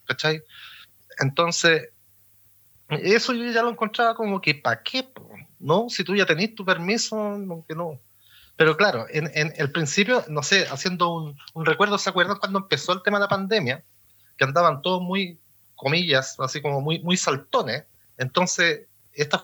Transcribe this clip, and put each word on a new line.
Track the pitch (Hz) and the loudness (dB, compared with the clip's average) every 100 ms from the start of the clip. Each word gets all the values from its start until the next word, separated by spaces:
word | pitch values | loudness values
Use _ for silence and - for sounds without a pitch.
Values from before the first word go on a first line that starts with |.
| - | -8
¿cachai? | 131 156 156 - - - - - _ _ - | -2 -2 -2 -8 -20 -20 -20 -20 _ _ -2
Entonces, | 135 139 170 175 170 156 - _ _ _ _ _ _ _ _ _ - | 0 2 0 2 2 2 -2 _ _ _ _ _ _ _ _ _ -8
eso | 151 180 220 220 | -4 2 2 2
yo | 240 240 | -4 -2
ya | 226 | 0
lo | 233 | 0
encontraba | 233 214 - 233 226 | -2 -4 0 0 0
como | 214 190 | -2 -2
que, | - 143 | -2 -2
¿pa' | 123 113 | 0 -2
qué, | - 262 | -4 -6
po? | 254 - - 104 - _ | -8 -12 -20 -20 -20 _
¿No? | 131 180 240 | 0 2 2
Si | - | -4
tú | 175 202 | -2 2
ya | 185 | 2
tenés | 160 220 - | 2 0 -2
tu | |
permiso, | 190 180 170 226 - 220 208 202 | -2 0 0 -2 -2 -4 -6 -6
no, | 196 165 - | -8 -12 -10
que | 160 | -8
no. | 170 139 _ _ _ - _ - | -8 -10 _ _ _ -20 _ 2
Pero | 160 160 | 4 4
claro, | 202 127 113 | 2 0 -4
en, | 156 156 | -4 -4
en | 156 156 - | -2 -2 -2
el | 143 | -2
principio, | 170 147 - 208 247 - | -2 0 0 2 2 0
no | 151 | -4
sé, | 143 196 160 | 0 2 0
haciendo | 139 185 175 175 | -4 -4 0 0
un, | 165 151 143 - | 0 -8 -12 -14
un | 160 160 | -4 0
recuerdo, | 156 208 202 | 2 2 2
¿se | 196 | 0
acuerdan | 180 175 202 | 2 2 0
cuando | 202 196 | -2 -4
empezó | 190 139 - | -2 -2 0
el | 185 | -2
tema | 208 202 | 0 0
de | |
la | 202 | 0
pandemia? | 196 190 220 131 135 - _ _ _ _ - | -2 0 0 0 -4 -10 _ _ _ _ -2
Que | |
andaban | 135 160 170 143 | 0 4 4 2
todos | 185 180 | 0 -2
muy, | 180 190 180 170 _ _ _ - | -2 -4 -4 -8 _ _ _ 0
comillas, | 135 165 175 135 131 - | 4 4 4 2 2 -4
así | 131 151 | -6 -4
como | 147 139 | -2 -2
muy, | 147 165 | -2 -2
muy | 170 180 | 0 0
saltones. | - 147 - 254 147 123 - _ _ - | 2 -2 0 -2 0 -4 -8 _ _ -6
Entonces, | 131 - 180 - 170 151 - _ _ | -4 0 0 2 2 2 -6 _ _
estas | - 147 - | -6 -2 -2